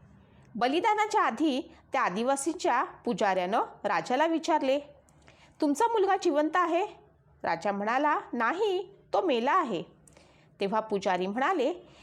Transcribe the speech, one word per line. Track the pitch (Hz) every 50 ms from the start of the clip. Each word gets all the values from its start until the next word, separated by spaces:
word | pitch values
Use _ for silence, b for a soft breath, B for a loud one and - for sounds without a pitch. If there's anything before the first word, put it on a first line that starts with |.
| - - - b b b b b b b b
बलिदानाच्या | 214 233 254 277 349 349 427 427 427 427 427 427 415 349
आधी | 277 233 220 311 320 254 262 349 - B B B B -
त्या | 262
आदिवासीच्या | 233 196 175 214 233 254 269 277 - 349 311 370 - 339 240 254 311
पुजाऱ्यानं | 349 - - - 247 233 - 220 196 190 185 180 180 208 262
राजाला | 453 440 - - - 208 196 170 160 - 254 277 311
विचारले, | 339 330 311 320 339 320 302 285 262 269 294 285 - - - _ _ b b b b b b b b b b
"तुमचा | 311 285 285 - 466 453
मुलगा | 453 440 381 381 381 381
जिवंत | - 359 277 294 302 311 302
आहे?" | 359 349 339 339 339 415 427 - - - - _ _ _ _ - _ -
राजा | - 170 165 - 208
म्हणाला, | 202 196 208 214 240 269 294 294 311 403 392 - -
"नाही, | 233 226 233 285 359 453 415 359 359 381 - - - - - -
तो | 392
मेला | 392 339 254 226 226 277
आहे." | 311 370 330 240 202 156 - - - _ _ - b b b b b b b b b -
तेव्हा | 196 196 208 220
पुजारी | 220 220 208 196 - 208 185 180 180 190
म्हणाले, | 202 247 269 311 392 311 240 294 349 - B B B B